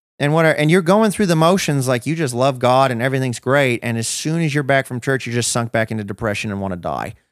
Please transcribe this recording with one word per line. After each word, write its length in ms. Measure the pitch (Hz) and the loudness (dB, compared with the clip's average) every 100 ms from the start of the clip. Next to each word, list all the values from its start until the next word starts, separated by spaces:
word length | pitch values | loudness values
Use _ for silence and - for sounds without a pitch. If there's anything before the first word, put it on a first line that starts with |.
| _ - | _ -4
And 140 | 143 160 | 0 2
what 100 | 160 | 2
are, 60 | |
and 160 | 147 151 | 2 2
you're 140 | 180 | 2
going 260 | 165 202 220 | 4 2 2
through 160 | - 196 | 0 0
the 100 | 165 | 4
motions 520 | 160 190 - 143 127 | 4 2 0 -2 0
like 180 | 123 131 | -2 -2
you 100 | 165 | -2
just 200 | 147 120 | -2 0
love 240 | 135 127 | 0 2
God 320 | 123 127 135 | 2 4 4
and 100 | 113 | 0
everything's 380 | 131 135 131 113 | -2 -2 -2 -4
great. 400 | 123 143 131 120 | 0 2 2 0
And 160 | 120 117 | -2 -4
as 100 | 110 | -4
soon 360 | - 151 165 | -6 -4 -2
as 100 | 160 | 0
you're 80 | 143 | 0
back 240 | 135 139 131 | 2 0 0
from 160 | 123 | -6
church, 240 | 139 131 120 | -2 -2 -2
you're 80 | |
just 180 | 120 117 | -4 -2
sunk 200 | 123 117 | -2 -2
back 180 | 113 110 | -2 -2
into 140 | 110 | -4
depression 480 | 101 104 113 104 113 | -6 -6 -4 -4 -4
and 100 | 98 | -6
wanna 140 | 98 90 | -6 -6
die. 400 | 82 65 58 - _ | -6 -6 -8 -12 _